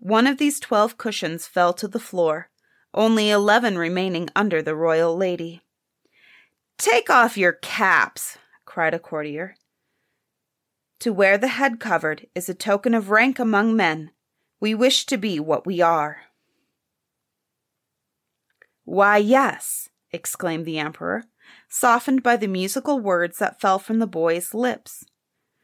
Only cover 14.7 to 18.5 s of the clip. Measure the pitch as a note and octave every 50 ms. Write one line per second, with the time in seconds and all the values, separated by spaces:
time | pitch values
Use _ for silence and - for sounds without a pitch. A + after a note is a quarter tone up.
14.7 | A3 G#3 B3 C4 C#4 - - - C4+ G#3+ F#3 A3 F#3 D3 D3+ D#3+ D3+ - - -
15.7 | F#3+ E3+ F3 E3 E3 D#3+ D3 D3+ D3+ - - _ _ _ _ _ _ _ _ _
16.7 | _ _ _ _ _ _ _ _ _ _ _ _ _ _ _ _ _ _ _ _
17.7 | _ _ _ _ _ _ _ _ _ _ _ _ _ _ _ _